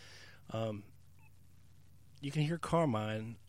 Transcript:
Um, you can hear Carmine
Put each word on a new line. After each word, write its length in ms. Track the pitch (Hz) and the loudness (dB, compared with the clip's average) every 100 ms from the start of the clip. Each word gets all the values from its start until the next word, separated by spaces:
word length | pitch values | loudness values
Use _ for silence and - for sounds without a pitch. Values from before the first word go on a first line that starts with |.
| - - - - - | -18 -18 -18 -18 -6
Um, 320 | 110 113 104 101 - - - - - - - - - - - - - | -2 -2 -4 -10 -20 -20 -20 -20 -20 -20 -20 -20 -20 -20 -20 -20 -10
you 100 | 139 | -2
can 100 | 151 | 2
hear 160 | 147 170 | 2 0
Carmine 800 | - 170 156 110 107 110 110 113 | 2 4 4 4 0 -2 -4 -10